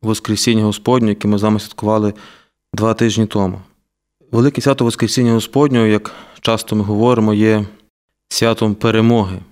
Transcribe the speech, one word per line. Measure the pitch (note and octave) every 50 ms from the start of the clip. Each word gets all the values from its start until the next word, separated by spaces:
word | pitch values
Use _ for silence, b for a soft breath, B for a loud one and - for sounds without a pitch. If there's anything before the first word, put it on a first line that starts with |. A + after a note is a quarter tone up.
Воскресіння | - A2 A2 - - - A2 G2+ - - A#2 A2 G#2+
Господнього, | G#2+ G#2 - - - B2 B2+ A#2 A2
яке | G2+ G2+ - G#2
ми | G#2 G2+
з | G2
вами | G#2+ G#2+ G#2+
святкували | - - - - - G#2 A2 A2 G#2+ G#2 G2+ B B B B B B B B B _ _ -
два | - G#2+ A2+ A2+
тижні | - A#2 A#2 G#2 A2+ A2+
тому. | G#2 - G#2 G2 F#2 F2+ F#2+ - _ _ _ _ _ _ _ _ _ _ _ _ _
Велике | - A2+ A#2+ C#3+ C#3 -
свято | - C#3+ C#3 C3 B2
Воскресіння | A#2 A2+ - - A2 - - B2 A#2+
Господнього, | A2+ A2+ G#2+ - - C3+ D3 D3 C3 A#2+ A2+
як | A2 G#2+ G#2 G#2 - B B B B B B
часто | _ - A2+ G#2+ - - -
ми | G#2+ G#2
говоримо, | G2 G#2+ G#2 A2+ B2 B2 A#2 G#2+ G#2+ G#2+
є | G#2 G#2+ A2 A2 G#2+ G#2 G2 - _ _ _ _ _ _ _ _ _ _ _
святом | - - - A2+ A2+ - A#2 G#2+ G#2
перемоги. | G#2 - A#2 A2 A2 A2 A#2 A#2+ A#2 G#2+ F#2 F#2 F2+ F2+ _